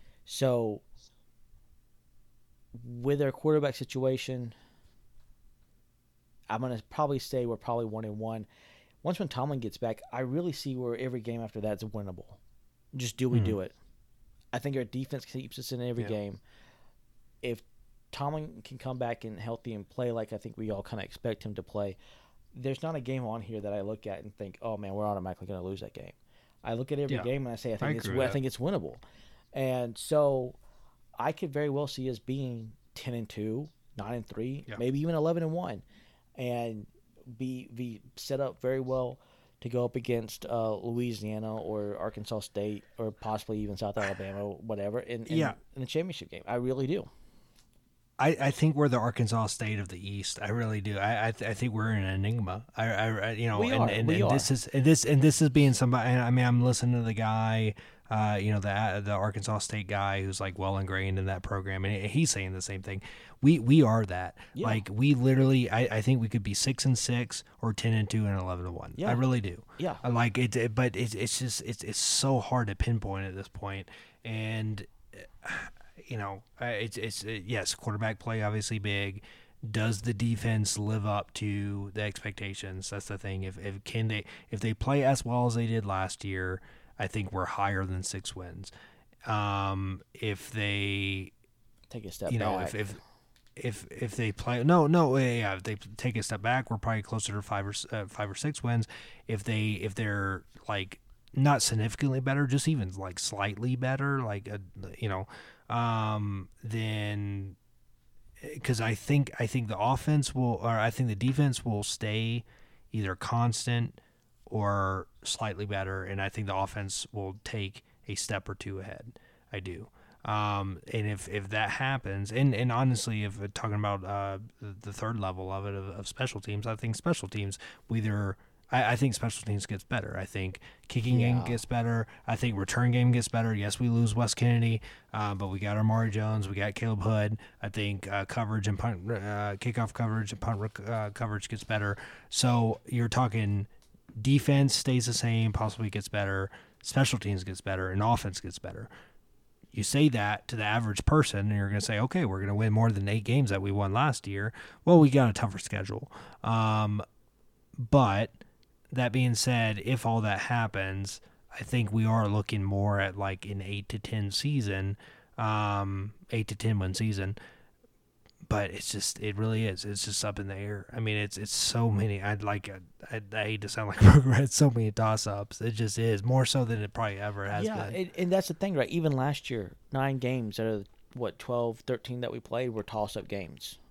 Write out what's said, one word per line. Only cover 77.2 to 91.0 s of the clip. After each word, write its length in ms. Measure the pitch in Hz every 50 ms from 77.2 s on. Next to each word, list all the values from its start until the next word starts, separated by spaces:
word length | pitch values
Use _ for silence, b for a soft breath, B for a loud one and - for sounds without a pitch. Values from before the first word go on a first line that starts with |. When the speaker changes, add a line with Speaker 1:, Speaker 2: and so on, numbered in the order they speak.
| 101
Speaker 2:
uh, 60 | 107 113 104 90
yes, 300 | 104 120 104 90 - -
quarterback 440 | - - 117 104 104 110 110 110 -
play 220 | - 120 113 110
obviously 380 | 107 104 107 107 98 - 117 107
big. 420 | 98 104 101 98 101 98 95 104 - B B B B B B B - 110
Does 340 | 107 113 107 113 110 98 110
the 100 | 120 110
defense 640 | 98 120 117 117 107 - 117 113 110 104 - - 104
live 260 | 104 107 110 107 101
up 280 | 107 101 104 - - -
to 580 | - 107 104 101 101 101 101 101 101 98 101 98
the 100 | 104 104
expectations? 840 | 104 98 - - 107 95 - 104 98 98 - - 95 92 95 98 -
That's 180 | 101 101 -
the 100 | - 104
thing. 260 | 95 - 98 95 95 95
If, 140 | 92 92 95
if 240 | 98 101 95 98 -
can 240 | - - 113 113
they, 160 | 110 107 107 - B B B B B
if 120 | 120 101
they 120 | - 113 107
play 300 | - - 135 139 143 135
as 220 | 131 139 - -
well 200 | 117 120 123 123
as 100 | 120 113
they 120 | 117 117
did 180 | 113 113 113 104
last 380 | 98 95 95 95 95 - - -
year, 380 | 98 95 92 92 92 92 95 B B B B B B B B
I 60 | 101
think 260 | 92 - 113 98 92
we're 140 | - 92 90
higher 400 | - - - 101 98 98 95 95
than 160 | 92 92 92
six 340 | 92 - - 95 - - -
wins. 360 | 92 92 87 85 95 95 - B B B B B B B B B _ -
Um, 760 | - 110 104 104 101 101 98 98 98 98 98 98 95 95 - - _ -
if 340 | - 120 107 101 92 - -
they 800 | - 110 104 104 101 101 98 101 98 98